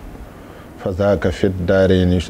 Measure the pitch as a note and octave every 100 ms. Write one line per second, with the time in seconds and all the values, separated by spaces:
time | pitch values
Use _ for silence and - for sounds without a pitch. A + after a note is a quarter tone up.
0 | - - - - - - - - G#2 F2+
1 | G2+ F#2+ G2 - G2+ F#2 F2 F#2+ F#2 F#2
2 | F2+ F2+ -